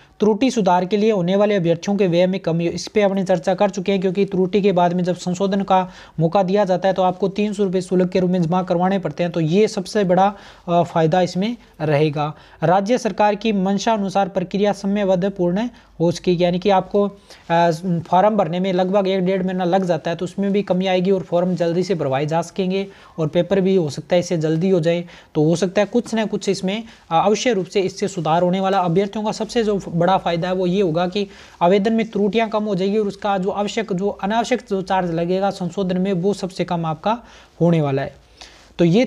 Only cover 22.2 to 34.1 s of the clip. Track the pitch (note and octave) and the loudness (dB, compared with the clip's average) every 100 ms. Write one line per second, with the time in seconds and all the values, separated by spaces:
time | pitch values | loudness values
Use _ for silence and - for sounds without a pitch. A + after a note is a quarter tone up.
22.2 | D3 D#3+ E3+ - F#3 F#3+ G3 - - - | -2 -2 -4 -4 -2 -2 -6 -12 -14 -4
23.2 | D#3 F3 F3 G3 F#3+ F#3+ D#3 C3+ - F3+ | -2 0 0 2 2 2 0 -4 -2 0
24.2 | F3 F3 D#3 E3 F#3+ F#3 D#3+ E3+ E3+ - | 0 -2 0 0 2 2 2 0 -4 -16
25.2 | - - D3+ E3 F#3+ G3 G3+ A#3+ A#3 A3 | -6 0 2 2 0 0 0 0 -2 -2
26.2 | G#3 G#3 G3+ F#3 F#3 G#3+ A3+ - - E3 | -2 -4 -4 -2 -2 -4 -8 -16 -2 0
27.2 | F3+ G#3+ B3+ G3+ F3+ G#3 F#3 - G3 F#3 | 2 2 2 0 -2 -2 -2 -2 -6 -2
28.2 | D#3 E3 F3+ F#3 F#3+ F#3+ F3 E3+ G3+ G#3+ | 0 2 2 2 0 0 2 2 0 -2
29.2 | G#3+ - A3+ A#3+ G#3+ G3+ F#3 E3+ F3 F#3+ | -4 -4 -4 -2 0 -2 -2 0 2 2
30.2 | F3+ E3+ F3+ F#3 F3+ F#3 F#3+ D#3 F3+ G#3 | 0 -2 -2 -2 0 0 0 0 -2 -4
31.2 | G3 - - - F3 G3+ G#3 A3+ A3+ G3 | -6 -10 -18 0 2 4 2 0 -2 -2
32.2 | G#3 A3 A3 G#3+ G#3+ F#3+ G3 G#3+ G3+ F#3+ | 0 0 0 -2 -2 -2 0 0 -2 -4
33.2 | G#3 G3 F#3 G3 G#3 A3+ A3 F3+ G3+ | -2 -2 -2 -4 -4 -4 -4 -4 -4